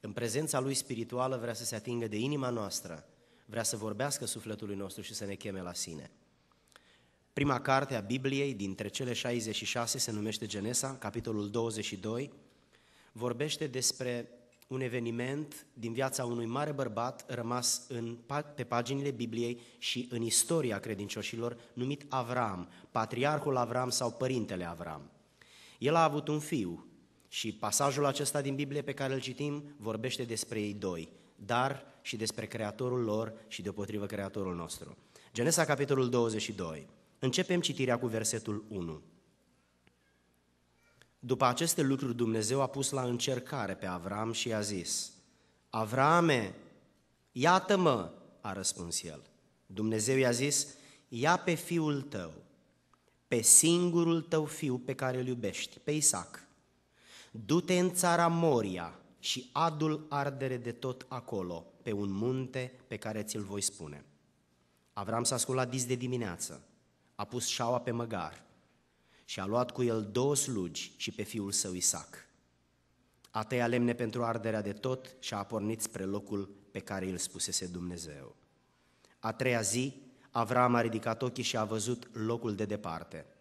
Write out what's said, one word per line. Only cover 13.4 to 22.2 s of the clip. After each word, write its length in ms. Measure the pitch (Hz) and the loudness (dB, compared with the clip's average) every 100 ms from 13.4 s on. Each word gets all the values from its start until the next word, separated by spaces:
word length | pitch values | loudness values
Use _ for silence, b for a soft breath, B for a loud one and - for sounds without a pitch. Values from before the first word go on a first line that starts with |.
| 151 147 156 | -2 -2 -4
despre 600 | 127 117 - 123 120 117 - - _ - | 0 0 0 -2 -2 -6 -14 -20 _ -8
un 120 | 131 | -4
eveniment 880 | 131 123 117 117 123 143 151 - - | -2 0 -2 -2 -2 -2 -6 -10 -18
din 200 | - 117 | -8 -4
viața 320 | 113 135 135 | 0 0 0
unui 220 | 123 120 113 | -2 -2 -2
mare 260 | 120 147 | -2 -2
bărbat 520 | 139 127 107 120 127 - | -2 -2 0 -2 -4 -8
rămas 520 | 123 117 123 123 - - | -6 -2 0 0 -2 -4
în 280 | 123 117 117 - | -6 -4 -6 -4
pa-, 160 | 139 | -4
pe 220 | 147 - | -4 -8
paginile 460 | 120 120 117 139 139 | -2 0 0 -2 -2
Bibliei 500 | 123 120 117 120 120 B B | -2 -4 -2 -2 -4 B B
și 300 | - 123 120 | -4 -4 -4
în 120 | 120 | -2
istoria 560 | 113 - - 165 131 101 | 2 2 4 2 2 -2
credincioșilor, 760 | 110 101 101 110 101 117 120 117 B | -4 -6 -4 -6 -6 -4 -6 -6 B
numit 340 | - 123 143 143 | -6 -4 -4 -4
Avram, 600 | 131 | -4